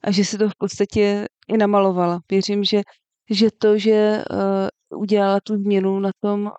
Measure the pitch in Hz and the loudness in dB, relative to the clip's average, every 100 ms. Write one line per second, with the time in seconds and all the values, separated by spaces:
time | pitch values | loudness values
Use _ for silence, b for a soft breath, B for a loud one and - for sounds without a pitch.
0 | - 190 196 208 214 - 202 - 202 - | -2 0 0 0 -2 -2 -8 -4 -2 0
1 | 202 202 208 _ _ 220 208 208 196 180 | 0 0 -6 _ _ 0 2 2 2 2
2 | 175 175 - 196 190 202 202 208 196 b | -2 -2 -2 -2 0 -2 0 -2 -2 b
3 | _ _ _ 202 220 - 220 214 208 214 | _ _ _ 0 0 2 2 2 4 4
4 | 214 214 - - 196 196 190 - _ - | 2 0 -4 -4 -2 -2 -4 -8 _ -8
5 | 202 208 196 196 - 214 202 202 190 196 | -2 0 2 0 -2 -4 0 0 0 -2
6 | 196 - 208 208 208 | -4 -4 -4 -4 -6